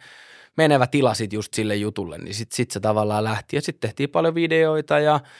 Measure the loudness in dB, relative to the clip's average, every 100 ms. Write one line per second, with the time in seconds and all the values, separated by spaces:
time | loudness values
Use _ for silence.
0 | -18 -20 -20 -20 -10 0 4 4 4 2
1 | 2 0 -4 -6 -6 -4 -2 -2 -4 -4
2 | -8 -10 -10 -10 -6 -4 -4 -2 0 2
3 | 0 0 -2 -4 -4 -6 -4 -6 -6 -4
4 | -2 0 0 0 0 2 2 0 0 2
5 | 4 2 0 -20